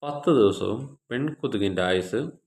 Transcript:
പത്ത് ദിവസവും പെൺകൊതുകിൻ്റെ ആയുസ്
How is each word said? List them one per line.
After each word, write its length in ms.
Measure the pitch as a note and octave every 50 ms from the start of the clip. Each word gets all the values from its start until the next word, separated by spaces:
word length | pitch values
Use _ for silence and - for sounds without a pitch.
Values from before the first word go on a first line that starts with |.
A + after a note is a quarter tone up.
| -
പത്ത് 300 | D3 D3 - - - D#3+ C3
ദിവസവും 420 | G#2+ G2 F#2 - F#2+ F#2+ G2+ A#2+ C3+ C#3 - _ _ _
പെൺകൊതുകിൻ്റെ 720 | A#2 B2 C#3 D#3 D3 - - C#3 - G#2 G2+ G2 F#2+ F2+ F2+ F2+
ആയുസ് 300 | F#2 F#2 F2+ F2+ - A2 D3 F3 - _ _